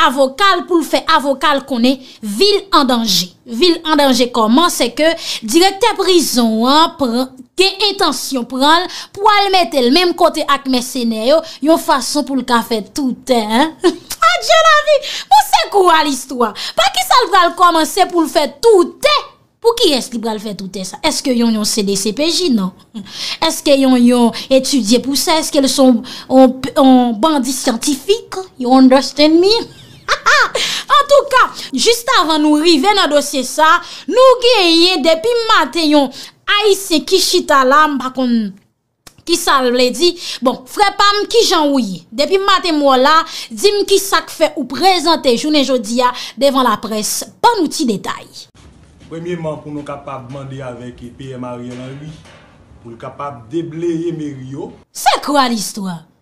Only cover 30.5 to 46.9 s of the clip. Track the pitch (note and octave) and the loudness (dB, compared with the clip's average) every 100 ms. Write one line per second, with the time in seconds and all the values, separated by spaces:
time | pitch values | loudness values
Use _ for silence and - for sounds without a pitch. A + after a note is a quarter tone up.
30.5 | B4 - - - C#5+ C5+ C#5 - B4+ - | -2 -6 -6 0 2 4 2 4 2 0
31.5 | - - C4 A4 A#4 - A4+ D#4+ D#4 D4+ | -4 -8 -2 0 0 0 0 2 2 2
32.5 | D4 E4+ D#4 F#4+ G4+ E4 D4 C#4+ C#4 B3+ | 2 4 2 2 2 2 0 -2 -4 -4
33.5 | - D#4 F4 - - - A4 C5 B4 A#4+ | 0 2 2 -2 -14 -2 4 6 6 4
34.5 | A4+ F4 E4 F4+ F4+ D#4+ D#4+ A#4 A#4+ A4+ | 2 4 4 2 2 0 0 0 -2 2
35.5 | G4+ D4+ E4+ D4+ D4 C4 - - _ - | 0 0 -2 2 2 0 -6 -20 _ -4
36.5 | G#4 G#4 F#4+ - D#4 - F#4 - F4+ - | 0 2 0 0 -4 0 0 0 0 2
37.5 | C#4 B3+ D4 D#4 C4+ B3+ B3+ B3 A#3 G3+ | 2 4 4 2 0 -6 -4 -2 0 -2
38.5 | F#3+ _ _ _ _ - _ - E4+ F#4 | -10 _ _ _ _ -20 _ -4 -2 0
39.5 | C#4 B3+ B3 B3 A3 F4 E4+ - - B3 | 0 2 0 0 2 0 -2 -10 -4 -2
40.5 | B3+ - - G4+ G4 G4+ G#4 - A#4 G4+ | -4 -6 -2 0 2 0 0 0 0 2
41.5 | F4+ D4 C4+ G3+ F3 - A3+ D4 G4 G4 | 2 2 0 -2 -8 -10 -4 -2 0 0
42.5 | F#4 F4+ D4+ C#4 B3+ C#4 D#4+ D#4 - - | 0 0 0 2 4 4 2 0 -8 -14
43.5 | G#3+ G4+ G4+ - G4 - E4 D#4+ - D4+ | -2 0 0 0 0 0 -4 -4 -4 -2
44.5 | - B3 C4 F#4 F4+ D#4 D#4+ C4+ A#3 D4 | -2 -8 0 2 2 0 0 0 -2 0
45.5 | D4+ C4+ B3+ G3+ A#3+ B3 B3 - - C#4 | 0 0 -2 -2 -2 -2 -2 -12 -2 0
46.5 | C4 B3 G#3 G#3+ | 2 0 -2 -4